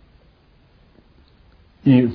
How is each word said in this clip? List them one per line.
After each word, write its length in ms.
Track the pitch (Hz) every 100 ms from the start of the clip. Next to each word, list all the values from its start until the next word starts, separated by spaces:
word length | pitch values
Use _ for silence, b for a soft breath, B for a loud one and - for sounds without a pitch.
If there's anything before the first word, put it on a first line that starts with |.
| _ _ _ _ _ _ _ _ _ _ _ _ _ _ _ _ _ _ -
i 220 | 127 120